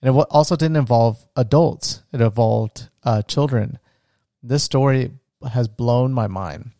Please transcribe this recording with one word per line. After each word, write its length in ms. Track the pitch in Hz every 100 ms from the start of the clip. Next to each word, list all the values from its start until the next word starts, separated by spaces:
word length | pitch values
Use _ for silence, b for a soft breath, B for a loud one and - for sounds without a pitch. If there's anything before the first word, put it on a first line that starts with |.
And 80 | 131
it 20 |
wa-, 160 | 131 -
also 280 | 151 151 165
didn't 180 | 160 156
involve 500 | 123 120 117 113 _ -
adults. 680 | 120 143 165 - - - _
It 80 | 123
involved, 720 | 117 107 113 113 110 - - _ -
uh, 160 | 110
children. 580 | 104 - 143 123 104 - _ _ _ _ _ _
This 220 | 123 139 -
story 460 | 135 135 131 127 - _ _ 131
has 200 | 120 117
blown 420 | 107 120 120 127
my 160 | 127 107
mind. 440 | 95 92 73 120 _